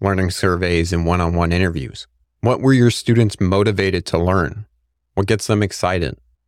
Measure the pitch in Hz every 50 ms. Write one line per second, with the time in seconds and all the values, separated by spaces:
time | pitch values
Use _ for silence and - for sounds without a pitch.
0 | 98 98 95 95 92 90 92 - - 95 87 87 92 87 87 85 82 85 87 82
1 | 82 85 87 90 85 85 87 85 85 82 87 90 95 90 82 78 65 60 - -
2 | - - _ _ _ _ _ _ - 117 127 - 127 135 135 127 120 120 113 -
3 | - - 117 117 117 104 - - 98 90 95 98 104 110 101 95 98 95 95 87
4 | 87 - - 85 85 90 92 95 82 - - 107 107 - _ _ _ _ _ _
5 | _ _ _ - 98 - 113 101 - - 110 104 104 95 - - - 87 92 90
6 | 82 65 - - _ _ _ _ _